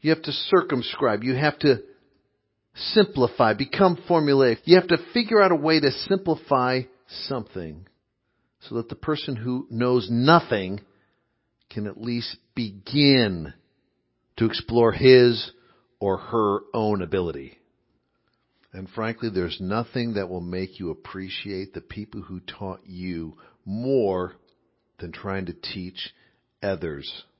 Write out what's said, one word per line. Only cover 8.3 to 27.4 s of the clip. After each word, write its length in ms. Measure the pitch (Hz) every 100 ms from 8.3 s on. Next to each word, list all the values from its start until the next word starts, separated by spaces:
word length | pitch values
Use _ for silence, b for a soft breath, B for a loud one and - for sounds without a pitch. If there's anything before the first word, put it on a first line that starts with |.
| _ _ _
so 140 | - 117
that 120 | 117
the 80 | -
person 400 | - 151 - 123
who 320 | 123 127 -
knows 400 | 113 123 127 95
nothing 720 | 117 131 170 - 107 92 101 _ _ _ _ _ _ _ _ _
can 160 | - 104
at 160 | -
least 360 | 113 120 113 - _ -
begin 1000 | 113 98 - 135 143 135 110 90 76 - _ _ _ _ _ _ _ -
to 80 | 113
explore 480 | - - 117 117
his 580 | - 131 127 123 113 - b b b b _
or 180 | 101 92
her 440 | - 117 104 101 -
own 280 | 120 107 101
ability. 560 | 87 95 87 71 67 _ _ _ _ _ _ _ _ _ _ _ _
And 180 | 92 95
frankly, 400 | - 113 117 117
there's 300 | 92 87 -
nothing 540 | 92 107 117 131 117
that 160 | 104 92
will 100 | 90
make 400 | 87 92 92 -
you 120 | 90
appreciate 800 | 78 - 95 95 - 101 95 95
the 80 | -
people 400 | - - 104 104
who 180 | 90 92
taught 420 | - - 98 92 -
you 520 | 90 92 87 80 80 b b -
more 680 | 104 127 135 104 92 90 - _ _ _ _ _ _
than 120 | 87
trying 360 | 78 101 95 90
to 60 |
teach 600 | 82 - - 90 - - _ _ _ _ _
others 600 | 101 92 85 71 69 - - _